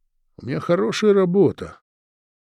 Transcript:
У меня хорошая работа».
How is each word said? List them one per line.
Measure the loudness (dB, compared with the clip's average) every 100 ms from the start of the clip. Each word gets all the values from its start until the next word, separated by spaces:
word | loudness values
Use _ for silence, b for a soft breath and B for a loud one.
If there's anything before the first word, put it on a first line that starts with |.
| _ _ _ -16
У | -10
меня | -6
хорошая | -2 -2 -2 0 2
работа». | 2 2 2 2 0 -12 -18 _ _ _ _ _ _